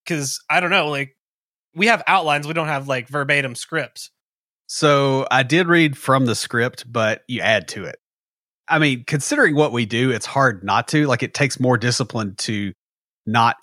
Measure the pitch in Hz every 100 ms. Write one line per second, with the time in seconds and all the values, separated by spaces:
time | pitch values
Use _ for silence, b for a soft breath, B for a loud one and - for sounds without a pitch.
0 | - 156 135 - - 160 175 190 151 143
1 | 139 _ _ _ _ _ _ 165 214 208
2 | - 190 156 143 147 165 156 139 139 131
3 | 120 143 139 143 135 117 - 160 123 -
4 | - _ _ _ _ _ - - 151 139
5 | 139 135 - 127 123 165 170 170 156 131
6 | - 135 123 104 - 120 120 - 120 117
7 | 110 110 - 117 95 107 - 104 82 -
8 | _ _ _ _ _ _ - 156 151 123
9 | - 147 - 294 202 147 151 120 107 113
10 | 131 110 - 139 131 95 98 104 - 156
11 | 147 120 127 - 139 - 127 120 123 117
12 | 104 117 104 95 - 104 101 - _ _
13 | _ _ - 117 117 -